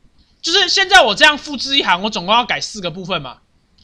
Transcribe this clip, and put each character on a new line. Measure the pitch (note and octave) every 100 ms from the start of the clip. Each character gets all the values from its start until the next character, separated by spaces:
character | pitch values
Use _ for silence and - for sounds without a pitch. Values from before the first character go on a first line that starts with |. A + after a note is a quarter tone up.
| _ _ _ _
就 | -
是 | F#4+ F4
现 | G4 F#4
在 | F#4+
我 | B3+
这 | G3
样 | D4+ D4
复 | - C#4
制 | C4+ C#4
一 |
行， | G#3 F3+
我 | G#3+
总 | G#3+ F3
共 |
要 | A#3
改 | A#3+ D3
四 | - G#3+
个 | F3+
部 | E3+
分 | F3 F3
嘛， | C3 - _ _ _ _